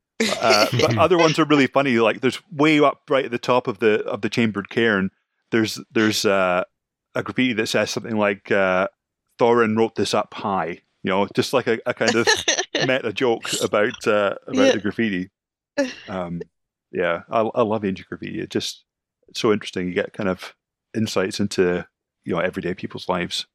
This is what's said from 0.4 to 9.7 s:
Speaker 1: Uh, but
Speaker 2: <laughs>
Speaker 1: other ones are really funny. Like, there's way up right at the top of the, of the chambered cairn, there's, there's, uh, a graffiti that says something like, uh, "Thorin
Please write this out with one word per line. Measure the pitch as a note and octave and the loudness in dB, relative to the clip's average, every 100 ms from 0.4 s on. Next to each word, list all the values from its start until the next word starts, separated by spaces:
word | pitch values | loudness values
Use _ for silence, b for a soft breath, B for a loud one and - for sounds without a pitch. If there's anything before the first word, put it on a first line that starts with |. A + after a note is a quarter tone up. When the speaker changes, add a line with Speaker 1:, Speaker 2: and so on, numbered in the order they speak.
Speaker 1:
Uh, | A#2 G#2+ A2 - | 2 4 2 2
but | - A#2 | 0 4
Speaker 2:
<laughs> | |
Speaker 1:
other | E3 F3 | 4 4
ones | D#3+ D#3 | 4 4
are | D3+ | 2
really | D3 B2+ | 4 2
funny. | C#3 C#3 A2+ | 2 2 2
Like, | A2 - | 2 2
there's | C3 - - | -2 -4 -6
way | D3 D3+ D3+ | 0 2 4
up | C#3+ - - | 4 2 -2
right | C3+ A#2 | 0 0
at | |
the | A#2+ | -4
top | - B2 B2+ | 0 0 0
of | G#2 | 0
the, | A2+ G#2+ - | 2 2 0
of | G#2 | -4
the | G#2+ | -4
chambered | B2 A#2 G2+ F#2 | 0 0 0 -6
cairn, | - A#2 G2+ F#2+ - _ _ _ | 0 2 2 0 -6 _ _ _
there's, | A#2 G#2+ - - | 0 0 -4 -4
there's, | A#2 G#2+ G#2 A2 | 0 2 2 2
uh, | G2 F#2 F2+ - _ _ _ _ B2+ | 2 2 0 -2 _ _ _ _ -8
a | |
graffiti | A2 G2+ B2+ | -6 -2 -2
that | G#2 F#2 | 0 -2
says | A2+ G#2+ | 0 -2
something | - A2 A2 | -4 -6 -2
like, | G#2 G2 - | 0 -2 -2
uh, | G#2 F#2+ F#2 G2 - _ _ _ - | 0 2 2 0 -6 _ _ _ 0
"Thorin | A#2+ A#2+ A2+ | 4 4 4